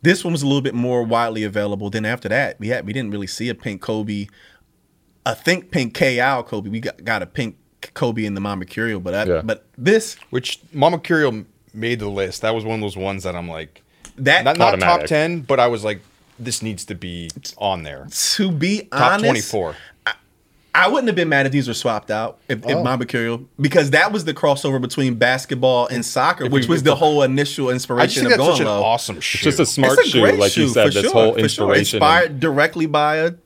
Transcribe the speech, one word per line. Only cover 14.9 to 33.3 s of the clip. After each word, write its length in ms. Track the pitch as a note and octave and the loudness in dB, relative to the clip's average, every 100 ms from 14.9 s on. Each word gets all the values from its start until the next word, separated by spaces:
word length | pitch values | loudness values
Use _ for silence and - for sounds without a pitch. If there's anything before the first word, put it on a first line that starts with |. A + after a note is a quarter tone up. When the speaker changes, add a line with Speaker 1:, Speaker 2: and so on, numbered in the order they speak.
| F3 D#3 | 2 2
Speaker 3:
ten, 320 | D#3 D#3 E3+ | 0 0 -4
but 200 | B2+ C3+ | 0 4
I 60 | A#2+ | 4
was 180 | A#2 | 2
like, 160 | G#2+ G2+ - _ _ _ | -4 -6 -10 _ _ _
this 240 | A#2 A#2 | -8 -6
needs 220 | A2 G2 - | -6 -8 -10
to 80 | |
be 340 | F#2 F2+ F2 E2+ D#2 - - | -12 -10 -10 -12 -14 -16 -4
on 240 | G#2 F#2 | -2 -2
there. 240 | D2+ C#2 C#2 - - - | -6 -14 -12 -6 -4 0
Speaker 1:
To 140 | G3+ | 0
be 320 | D#3+ E3+ G#3 - | 0 0 -2 -4
Speaker 3:
Top 220 | C#3 B2 | 0 2
Speaker 1:
honest, 120 | G#2 | 2
Speaker 3:
twenty-four. 520 | A3+ A#2 F#2+ A2 E2+ D2 - _ - | 0 0 -2 -4 -4 -8 -18 _ -8
Speaker 1:
I, 80 | - _ _ _ _ _ | -8 _ _ _ _ _
I 140 | - F#3 | 2 2
wouldn't 200 | C#4 B3 | 2 0
have 80 | F3+ | 0
been 120 | E3 | 2
mad 160 | C#3+ C3+ | 2 2
if 60 | |
these 160 | C#3+ B2 | 0 -2
were 60 | |
swapped 360 | A2+ B2 A2 - | -4 -2 -4 -4
out, 280 | G#2+ A2+ - _ | -6 -6 -8 _
if, 100 | A2 A#2 | -8 -2
if 100 | C3+ | -2
Speaker 4:
Oh. 60 | |
Speaker 1:
Mama 220 | C#3+ B2+ | 0 -2
Curial, 420 | A#2+ B2 A#2 A#2 C3 - | -4 -4 -4 -6 -10 -2
because 300 | C#3+ F3+ C#3+ | 2 4 6
that 220 | D3+ F#3+ | 6 4
was 120 | G#3 | 0
the 80 | E3 | -4
crossover 460 | C#3+ D#3 C3+ D3 C3+ | 0 2 2 0 -2
between 340 | B2 - C3 A#2+ | -2 -2 -2 2
basketball 680 | A#2+ C3 - B2+ C3 B2 A#2+ | 2 0 -2 0 2 2 0
and 160 | B2 | -2
soccer, 420 | A#2 - C#3 F3 B2+ | -4 0 0 0 0
Speaker 3:
If 60 | |
Speaker 1:
which 140 | C#3 A#2+ | 0 2
Speaker 3:
we, 60 | |
Speaker 1:
was 80 | - | 2
Speaker 3:
if 60 | C#3 | 2
Speaker 1:
the 80 | |
Speaker 3:
we 40 | C#3 | 4
Speaker 1:
whole 240 | D3+ D3+ | 4 4
initial 460 | C3+ C3 C#3+ - C3 | 2 2 -2 -2 -2
Speaker 3:
I 40 | |
just 20 | |
Speaker 1:
inspiration 480 | B2+ B2+ B2 D#3 - | -2 -2 0 0 2
Speaker 3:
think 20 | |
Speaker 1:
of 140 | B2 A#3 | 2 4
Speaker 3:
that's 0 | |
Speaker 1:
Going 140 | D3 | 4
Speaker 3:
such 80 | D#3 | 2
an 60 | A2 | 2
Speaker 1:
Low. 160 | G2+ | 0
Speaker 3:
awesome 340 | G#2 A#2 - F#2 | 0 0 -2 -8
Speaker 2:
It's 80 | - | -4
Speaker 3:
shoe. 180 | - | 0
Speaker 2:
just 160 | D#3 D3 | 0 2
a 60 | D3+ | 0
smart 320 | - C3 C3+ | 2 4 6
Speaker 1:
It's 100 | G4 | 4
a 20 | |
Speaker 2:
shoe, 100 | C3+ | 6
Speaker 1:
great 160 | G#2+ G2+ | 4 4
Speaker 2:
like 180 | G2+ - | 2 4
you 100 | C#3+ | 2
Speaker 1:
shoe, 60 | |
Speaker 2:
said, 160 | A#2+ G#2+ | 4 4
Speaker 1:
for 60 | |
Speaker 2:
this 80 | G2+ | 4
Speaker 1:
sure, 80 | G#3+ | 2
Speaker 2:
whole 200 | A#2 A2 | 4 4
Speaker 1:
for 60 | A2+ | 4
sure. 60 | |
Speaker 2:
inspiration. 520 | A2 - G#3 - - A2+ | 0 0 2 2 2 2
Speaker 1:
Inspired 420 | D3+ E3 E3+ C#3+ | 4 4 2 0
directly 460 | D#3+ C#3 D#3 D#3+ D#3+ | -2 2 0 0 -2
by 300 | D3 D3+ D#3 | 0 0 0
a 160 | E3 | -2